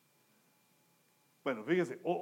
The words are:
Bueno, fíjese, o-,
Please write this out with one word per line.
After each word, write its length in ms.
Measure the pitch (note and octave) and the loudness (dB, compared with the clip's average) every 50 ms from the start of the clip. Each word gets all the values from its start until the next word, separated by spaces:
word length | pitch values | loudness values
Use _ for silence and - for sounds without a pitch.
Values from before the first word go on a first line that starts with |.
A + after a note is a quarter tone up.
| _ _ _ _ _ _ _ _ _ _ _ _ _ _ _ _ _ _ _ _ _ _ _ _ _ _ _ _ _ | _ _ _ _ _ _ _ _ _ _ _ _ _ _ _ _ _ _ _ _ _ _ _ _ _ _ _ _ _
Bueno, 200 | C#3 C3 A2 G#2+ | -4 -2 -2 0
fíjese, 360 | B2 F3 F#3 E3+ - C3 - - | 2 2 2 2 0 -2 -6 -2
o-, 180 | D#3+ F3+ - | -2 -2 4